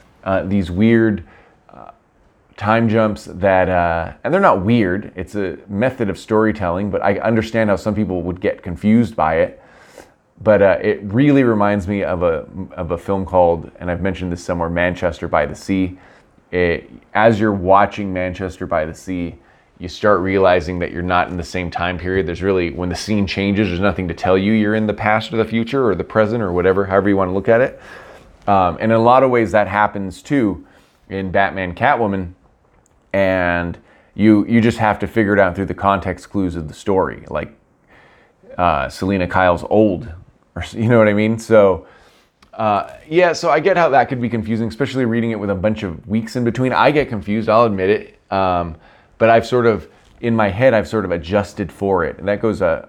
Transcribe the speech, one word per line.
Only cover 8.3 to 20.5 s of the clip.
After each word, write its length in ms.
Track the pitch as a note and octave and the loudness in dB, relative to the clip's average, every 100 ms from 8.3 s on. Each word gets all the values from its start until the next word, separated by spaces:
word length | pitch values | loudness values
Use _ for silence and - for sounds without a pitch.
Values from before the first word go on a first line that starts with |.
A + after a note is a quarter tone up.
| E2+ | -4
get 220 | G2+ - | -4 -4
confused 520 | - E2 G#2 A2+ A2 - | -8 -4 2 2 2 0
by 200 | D#2+ D#2+ | 0 0
it. 260 | F2 - - - - - - _ _ - | 0 -4 -20 -20 -20 -20 -20 _ _ -4
But, 220 | F2 G#2 | 2 4
uh, 160 | G2 F2 | 4 4
it 220 | G2+ F#2+ | 0 -4
really 400 | G2+ G#2+ D3 C#3 | -2 0 4 4
reminds 440 | B2 G#2+ G2+ G#2 F2+ | 4 2 2 0 -2
me 160 | G#2 | -4
of 200 | D#2+ F2+ | -2 -2
a, 240 | F2 D#2 A#1 F2+ F#2+ | 0 -2 -6 -12 -12
of 180 | D2 E2+ | -10 -6
a 80 | E2+ | -6
film 260 | - G2 | -4 -4
called, 460 | F#2+ F#2 F2 E2+ - - | 0 2 4 2 -4 -12
and 120 | F2+ | -8
I've 100 | F2 | -4
mentioned 300 | F#2+ F2+ F#2 | -4 -6 -6
this 120 | E2+ | -8
somewhere, 260 | - F2 E2+ | -6 -4 -4
Manchester 580 | E2+ F2+ - F2+ D#2 E2+ | -2 -2 -2 -4 -4 -2
by 180 | E2 D2 | -2 -2
the 80 | |
Sea. 460 | D#2 - F#2+ F#2 F#2 - _ _ _ _ | -6 -4 -2 -2 -6 -20 _ _ _ _
It, 400 | F2+ F2 D#2+ - A#1 _ | -2 0 -2 -6 -20 _
as 260 | G2+ A2 G#2+ | 0 2 2
you're 140 | A2 | 0
watching 580 | G2 F2 F#2+ G2+ - G2+ | 0 2 4 2 -2 -8
Manchester 540 | F#2 F#2 F2 F#2 - F2+ | -6 -6 -6 -10 -8 -4
by 200 | E2+ D#2 | -4 -4
the 100 | D#2+ | -8
Sea, 400 | - F2+ E2+ D2+ _ _ _ - | -10 -8 -8 -10 _ _ _ -16
you 120 | F2 | -14
start 320 | - G#2+ G2 | -2 2 2
realizing 580 | F#2 G2 F#2 | 2 2 4